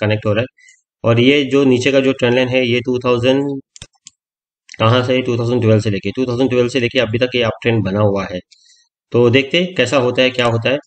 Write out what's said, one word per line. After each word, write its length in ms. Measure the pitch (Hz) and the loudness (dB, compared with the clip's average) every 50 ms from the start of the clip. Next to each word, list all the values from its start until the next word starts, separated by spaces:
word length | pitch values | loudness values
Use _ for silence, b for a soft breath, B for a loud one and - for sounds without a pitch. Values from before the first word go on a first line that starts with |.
connect 240 | 107 104 107 104 - | -2 -2 -2 -2 -2
हो 80 | 110 104 | -2 -2
रहा 80 | 107 | -2
है। 240 | 120 - - b b b b b b _ _ _ - | -4 -6 -10 b b b b b b _ _ _ -2
और 160 | 110 117 117 | 0 2 4
ये 240 | 120 127 143 147 143 | 4 4 4 2 2
जो 200 | 127 127 139 143 | 0 0 2 4
नीचे 280 | 135 127 123 123 143 | 4 2 2 2 2
का 80 | 131 139 | 2 2
जो 120 | 131 135 | 2 0
trend 240 | 135 - 127 120 120 | 0 0 0 0 2
line 120 | 127 127 127 | 0 0 0
है, 200 | 127 131 127 120 | 0 0 0 0
ये 120 | 117 123 | -2 -2
टू 180 | 120 131 123 123 | -2 -4 -4 -2
थाउजेंड, 640 | 123 127 123 120 113 131 131 139 139 143 139 135 - _ _ - - - _ _ _ - - _ _ _ _ _ _ _ _ _ _ _ - - | 0 0 0 2 2 2 2 0 0 -4 -6 -8 -12 _ _ -20 -20 -20 _ _ _ -20 -20 _ _ _ _ _ _ _ _ _ _ _ -6 0
कहाँ 240 | 110 113 120 127 120 | 2 2 2 2 2
से, 180 | 107 127 127 | 0 0 0
टू 160 | 123 123 120 117 | 0 -2 -2 -2
थाउजेंड 240 | 120 113 123 123 | -2 -2 -2 0
ट्वेल्व 180 | 110 110 110 107 | 2 4 2 2
से 100 | 101 113 | 2 0
लेके, 220 | 101 95 - 98 | -4 -4 -6 -6
टू 140 | 98 - 131 | -6 -4 -4
थाउजेंड 240 | 123 120 117 135 127 | -4 -2 0 0 0
ट्वेल्व 200 | 120 123 123 120 | 2 0 0 0
से 100 | 117 139 | 0 -2
लेके 200 | 143 156 - 131 | -2 0 0 -2
अभी 180 | 120 107 110 120 | -2 -2 0 -2
तक 120 | 123 123 - | -2 -2 0
ये 60 | 123 | 0
अप 120 | 120 110 110 - | 0 -2 -2 -2
trend 220 | - 123 113 113 98 | -2 0 0 0 0
बना 160 | 95 95 104 | -2 0 0
हुआ 260 | 107 104 98 98 95 | 0 0 0 -2 -4
है। 140 | 90 92 90 - _ b b b b b b b b b _ _ _ | -6 -8 -12 -12 _ b b b b b b b b b _ _ _
तो 180 | - 117 123 120 | 0 2 2 4
देखते 280 | 113 135 135 135 - 170 | 4 2 2 2 0 -2
हैं 180 | 180 180 185 | -2 -2 -2
कैसा 220 | - 127 110 - 139 | -2 -2 0 0 0
होता 240 | 123 123 120 123 | 0 0 0 0
है, 80 | 127 127 | 0 0
क्या 160 | 127 - 123 | 0 0 -2
होता 240 | 120 113 113 113 123 | -2 -2 -2 -2 -2
है। 80 | 131 147 - | -4 -4 -4